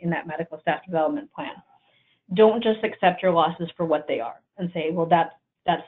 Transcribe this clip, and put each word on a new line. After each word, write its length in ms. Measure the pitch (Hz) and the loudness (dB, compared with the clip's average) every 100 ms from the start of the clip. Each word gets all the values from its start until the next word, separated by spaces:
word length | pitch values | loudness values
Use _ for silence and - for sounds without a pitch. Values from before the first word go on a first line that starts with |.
in 80 | 170 | -4
that 160 | 156 165 | -4 -4
medical 320 | 156 165 151 | -8 -8 -6
staff 260 | - 151 | -4 -4
development 480 | - 170 156 147 147 | -2 0 0 -2 -8
plan. 220 | - - - _ _ _ _ _ _ _ | -12 -12 -14 _ _ _ _ _ _ _
Don't 300 | 185 220 226 | 4 4 4
just 180 | 233 220 | 0 0
accept 400 | 214 - 190 180 | -2 0 2 2
your 100 | 190 | 2
losses 380 | 170 160 170 170 - | 4 2 0 -8 -6
for 100 | 170 | -2
what 220 | 151 - | -2 -2
they 100 | 127 | -4
are 220 | 113 - _ - | -6 -12 _ -10
and 140 | 175 | -8
say, 180 | 175 156 | -4 -4
"Well, 160 | 170 165 | -2 2
that's, 260 | 170 160 - _ _ - | 4 2 -4 _ _ -2
that's 200 | 165 | -2